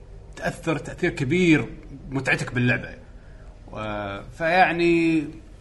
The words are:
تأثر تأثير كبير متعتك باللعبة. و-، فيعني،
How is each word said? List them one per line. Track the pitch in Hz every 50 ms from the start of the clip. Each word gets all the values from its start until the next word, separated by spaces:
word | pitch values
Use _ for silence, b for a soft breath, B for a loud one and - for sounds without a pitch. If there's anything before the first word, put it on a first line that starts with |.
| - - - - - - -
تأثر | - - 165 - - - 165 151
تأثير | 143 - - - - 185 165
كبير | - - 139 123 165 180 180 170 156 143 117 - - - - - - - - -
متعتك | 131 135 127 147 - - - - 123
باللعبة. | 123 123 123 101 95 90 82 87 - - b b b b b b b b b b b - -
و-، | - 107 107 107 104 104 104 98 98 101 - - -
فيعني، | - 165 160 175 185 180 156 170 170 170 170 170 170 165 165 160 156 147 151 - - - - - -